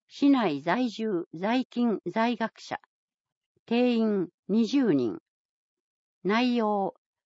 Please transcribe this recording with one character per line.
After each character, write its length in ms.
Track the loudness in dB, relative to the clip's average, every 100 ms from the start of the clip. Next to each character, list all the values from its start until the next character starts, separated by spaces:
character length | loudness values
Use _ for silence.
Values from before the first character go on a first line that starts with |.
| _
市 220 | 2 4
内 320 | 4 2 -2
在 280 | -2 0 -2
住、 380 | -4 -4 -4 -6
在 320 | -6 -2 -2 -2
勤、 340 | -2 0 -2 -4
在 320 | -2 -2 -2
学 240 | -6 -8
者。 180 | -12 -12 _ _ _ _ _ _ _ _ -4
定 280 | 0 2
員、 360 | 2 0 0 -4 _ -2
二 180 | 0 2
十 260 | 2 2
人。 260 | 2 0 -4 -14 _ _ _ _ _ _ _ _ _
内 320 | -2 0 2 0
容、 400 | 0 -2 -4 -6 _ _